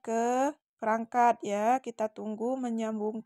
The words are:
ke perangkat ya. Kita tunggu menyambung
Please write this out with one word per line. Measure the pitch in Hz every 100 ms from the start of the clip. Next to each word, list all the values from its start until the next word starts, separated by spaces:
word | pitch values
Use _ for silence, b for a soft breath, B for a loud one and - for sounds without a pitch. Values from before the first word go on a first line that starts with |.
ke | - 226 240 254 277 302 _ _
perangkat | 220 226 226 247 240 233
ya. | 208 202 214 262
Kita | 240 - 220
tunggu | 214 208 214 233 262
menyambung | 247 226 220 220 208 220